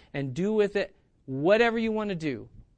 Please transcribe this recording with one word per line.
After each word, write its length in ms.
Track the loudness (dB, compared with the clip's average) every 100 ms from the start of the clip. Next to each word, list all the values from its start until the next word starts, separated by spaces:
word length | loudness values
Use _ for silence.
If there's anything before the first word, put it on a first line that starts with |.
| _
and 220 | -6 -6
do 180 | -2 0
with 220 | 2 2
it 220 | 0 -4 _ _ _ -10
whatever 520 | -2 4 4 4 2
you 140 | -2
want 180 | -2 -4
to 60 | -4
do." 320 | -4 -6 -10 -20 -20